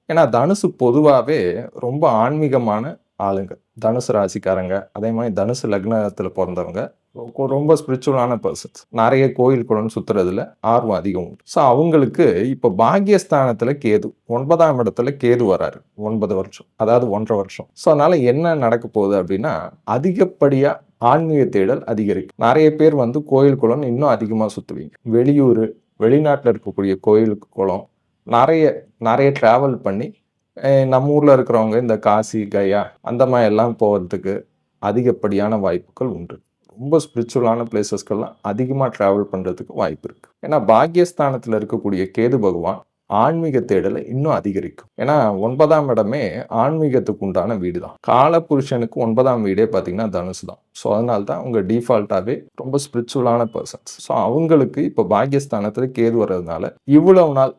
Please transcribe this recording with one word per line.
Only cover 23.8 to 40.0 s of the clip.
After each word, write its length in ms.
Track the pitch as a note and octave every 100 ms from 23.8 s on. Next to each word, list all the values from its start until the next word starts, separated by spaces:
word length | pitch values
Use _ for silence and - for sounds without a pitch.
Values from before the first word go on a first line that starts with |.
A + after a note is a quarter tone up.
இன்னும் 280 | C#3 A#2+ D3
அதிகமா 360 | A2 G#2+ A2 A2
சுத்துவீங்க. 500 | - - D2 D2+ -
வெளியூரு, 640 | A#2+ A2+ C3 C#3+ C3+ A2 A2 - _ -
வெளிநாட்டுல 540 | A2 C#3 D3+ C#3+ A#2+
இருக்கக்கூடிய 460 | G#2 - F#2+ G2 F#2+
கோயில் 400 | A2 G#2+ A2 G#2 -
குளம், 400 | - G2 F#2 - _ _ _
நிறைய, 640 | - A#2 C3+ D#3+ D3+ - - -
நிறைய 340 | A2+ A#2+ C#3 C#3
டிராவல் 340 | A#2 A#2+ C#3 A#2+
பண்ணி, 380 | - G2 D3+ - _ _ _ -
அஹ், 260 | C3+ C#3 C3
நம்ம 240 | C3 C#3+
ஊர்ல 240 | D3 D3 C3+
இருக்கிறவங்க 460 | B2 A#2 A2 A2
இந்த 180 | B2 G#2+
காசி, 480 | A2 G#2 A2 A2+ G2+
கயா 320 | G2+ G2 G2+ G2+ -
அந்த 240 | - A#2+ B2+
மாதிரி 240 | B2+ A2
எல்லாம் 280 | G#2+ A#2+ A2+
போறதுக்கு 600 | G#2+ G2+ F2+ G2 F#2+ G2 - _ _ _
அதிகப்படியான 800 | G2+ G#2+ B2 - G#2+ G2+ G#2 A2
வாய்ப்புகள் 500 | F#2+ F2+ - - B2+
உண்டு. 320 | F2 E2+ - _ _ _ G2+
ரொம்ப 220 | C3 D#3
ஸ்பிரிச்சுவலான 640 | D3+ A#2+ A#2 C3+ A#2+ A#2 A#2
பிளேசஸ்க்கெல்லாம் 640 | A2 G#2 G2+ - G#2 - -
அதிகமா 480 | G#2 G#2 B2+ C3+ C3
டிராவல் 400 | - G2 G2+ G2+
பண்றதுக்கு 420 | F#2+ F2+ E2+ - -
வாய்ப்பு 280 | G2 D#2